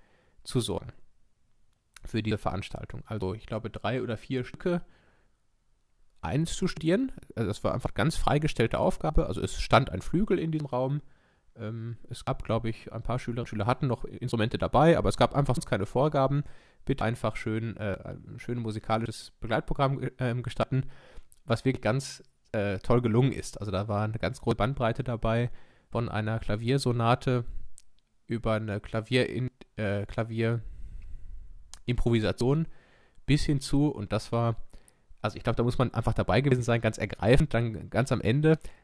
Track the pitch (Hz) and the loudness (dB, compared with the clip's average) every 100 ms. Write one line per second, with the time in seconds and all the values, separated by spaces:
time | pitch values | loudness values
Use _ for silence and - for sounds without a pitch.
0 | _ _ _ _ - 127 104 90 127 - | _ _ _ _ -4 -2 0 -4 -8 -16
1 | - _ _ _ _ _ _ _ _ - | -20 _ _ _ _ _ _ _ _ -20
2 | - 113 107 107 - 92 - - - - | -6 -4 -2 -2 -2 -4 -8 -10 -10 -12
3 | - 110 95 107 - 110 110 - 101 127 | -8 -6 -4 -6 -8 -8 -8 -6 -4 -2
4 | 117 110 - 131 120 - 185 175 - - | -4 -6 -6 -6 -6 -6 -2 -2 -4 -16
5 | _ _ _ _ _ _ _ _ _ _ | _ _ _ _ _ _ _ _ _ _
6 | - _ 78 120 165 - 185 - 156 196 | -20 _ -4 -2 -2 -2 -2 0 2 2
7 | 269 - - - 113 104 107 - - - | 0 -6 -10 -4 -4 -2 -2 -2 -2 0
8 | 135 - - 147 151 - 113 - 180 - | 0 2 2 2 2 2 2 2 0 0
9 | 160 160 156 92 - - - 117 131 92 | 2 4 2 -2 -4 -2 4 4 4 -2
10 | - 170 208 185 160 156 147 123 135 147 | -2 0 2 0 0 -2 -2 -2 0 -2
11 | - - _ _ _ - 107 113 113 113 | -6 -20 _ _ _ -12 -8 -8 -8 -10
12 | - 117 - 131 - 113 110 110 - 117 | -12 -8 -6 -6 -2 -2 -2 -6 -10 -8
13 | - 123 - 120 - 110 101 123 139 113 | -4 -4 -4 -6 -6 -2 0 0 0 -2
14 | - - 127 117 107 - 87 120 160 165 | -6 -8 -2 0 0 0 2 6 8 6
15 | 98 - 123 - 139 120 - 107 98 127 | 4 4 4 4 2 0 0 -2 0 2
16 | 151 147 135 143 - - - _ - 135 | 2 4 2 0 -2 -12 -20 _ -4 0
17 | 110 117 113 - 107 110 113 - 104 - | 0 0 -2 -2 -4 -2 -4 -4 -4 -4
18 | - 90 - 107 - 120 110 107 - 113 | -8 -12 -14 -12 -6 -4 -4 -6 0 0
19 | 113 - - - - 110 - - 135 135 | 0 -6 -14 -12 -2 -2 0 0 2 2
20 | 127 - 127 123 117 - - 131 - - | -4 -2 -2 -2 -4 -4 0 0 -2 -8
21 | - - - - - 117 135 127 107 127 | -16 -18 -18 -18 0 2 2 0 0 0
22 | 135 - - _ _ 110 101 95 - 123 | -2 -12 -20 _ _ -2 -2 -2 4 4
23 | 120 110 135 - - - 104 95 104 104 | 6 4 4 2 -6 -8 -4 -2 0 0
24 | 107 113 - 131 - 113 107 139 117 113 | 0 -2 -2 -2 0 2 0 2 0 0
25 | 127 113 113 117 120 - - _ _ 117 | -2 -2 0 2 0 -4 -12 _ _ -4
26 | 117 101 110 113 - - 117 139 127 120 | -2 -2 -2 -2 0 0 2 2 2 2
27 | 117 123 - 123 117 - - - - - | 4 2 2 0 0 -4 -6 -8 -14 -20
28 | _ _ - 113 117 107 107 101 - 113 | _ _ -6 -4 0 0 0 -4 -4 -6
29 | 110 127 - 107 127 - - - 104 101 | 0 2 2 0 -4 -8 -16 -6 -2 -2
30 | 104 - 113 113 113 117 - - - - | -2 -4 -4 0 0 0 -4 -8 -10 -10
31 | - - - - - - - - - 123 | -10 -8 -8 -10 -12 -16 -16 -10 -2 2
32 | 123 117 104 - 120 151 165 - - _ | 4 4 2 2 2 2 0 -8 -20 _
33 | _ - - 147 - 143 - 139 147 - | _ -10 2 4 4 0 2 2 2 0
34 | 101 104 - 117 117 110 - - - _ | -2 -2 0 0 0 -2 -6 -14 -20 _
35 | _ - 113 107 117 - 120 - 120 - | _ -6 -6 -2 -2 2 2 2 2 2
36 | - 110 98 98 139 123 120 117 113 - | 0 2 4 4 4 2 2 2 2 0
37 | 98 - 104 127 151 113 117 110 - 104 | -4 0 6 6 6 2 0 -4 -2 0
38 | 131 120 98 135 156 160 - - | 0 0 2 4 4 4 0 -16